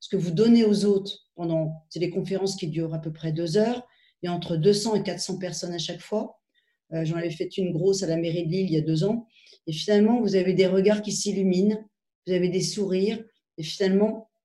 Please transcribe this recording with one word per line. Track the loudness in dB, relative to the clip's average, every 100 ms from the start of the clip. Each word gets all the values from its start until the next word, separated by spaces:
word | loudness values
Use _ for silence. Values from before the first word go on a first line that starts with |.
Ce | -4
que | -2
vous | 0
donnez | 4 6 8
aux | 6 4
autres | 4 2 0 -12 _ -8
pendant, | -2 -2 -2 -6 -10
c'est | -6
des | -4
conférences | -4 -4 -2 -4 -4
qui | -4
durent | -4 -4
à | -4
peu | -8
près | -8 -6
deux | -4 0 2
heures. | 0 -2 -10 _ _ _
Il | -6
y |
a |
entre | -6 -4 2
deux | 4
cents | 4 2 -2
et |
quatre | -2 -6
cents | -6 -6
personnes | -6 -8 -8
à | -8
chaque | -8 -10
fois. | -6 -6 -6 -14 _ _ _ _ -10
Euh, | -6
j'en | -4 -4
avais | -4
fait | -6 -6 -4
une | -2
grosse | 0 0 0
à | 0
la | -2
mairie | -2 -2 -2
de |
Lille | -2 0
il |
y | 0
a |
deux | 0 0
ans. | 0 -2 -6 _ _ _ -10
Et |
finalement, | -6 2 4 4 4
vous | 2
avez | 2 2
des | 4 4
regards | 4 4 2
qui | -2
s'illuminent, | -4 -4 0 2 2 2 0 -6 _ _ _ -2
vous |
avez | 0 0
des | 0
sourires. | -2 -2 -2 0 0 -2 -10 _ _ -12
Et |
finalement, | -8 -2 2 4 2 -2 -12 _